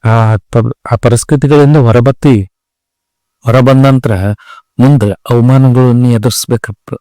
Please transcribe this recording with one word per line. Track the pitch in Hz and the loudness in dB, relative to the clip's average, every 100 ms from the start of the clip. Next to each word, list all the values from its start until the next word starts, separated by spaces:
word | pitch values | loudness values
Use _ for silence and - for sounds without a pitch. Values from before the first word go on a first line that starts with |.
ಆ | 113 117 113 110 | 0 0 0 -2
ಪ-, | _ 123 117 - - | _ -4 -4 -8 -8
ಆ | 117 | -4
ಪರಿಸ್ಥಿತಿಗಳಿಂದ | 127 120 - 147 139 147 143 147 | -2 -2 -2 -2 2 2 4 2
ಹೊರಬರ್ತೀವಿ. | 120 117 120 135 147 117 95 _ _ _ _ _ _ _ _ _ | 2 2 0 0 0 0 -2 _ _ _ _ _ _ _ _ _
ಹೊರಬಂದ | 120 123 127 135 135 | -2 0 2 2 2
ನಂತರ | 131 120 98 98 104 - - _ - | 0 -2 -4 -4 -6 -12 -20 _ -2
ಮುಂದೆ | 127 143 104 | 0 2 0
ಅವಮಾನಗಳನ್ನು | 95 - 120 120 135 131 123 127 120 123 | -6 -4 0 2 2 2 2 2 2 0
ಎದುರಿಸ್ಬೇಕಪ್ಪ. | 117 113 - - 120 - 104 - - | 0 -2 -6 -6 -6 -6 -16 -16 -18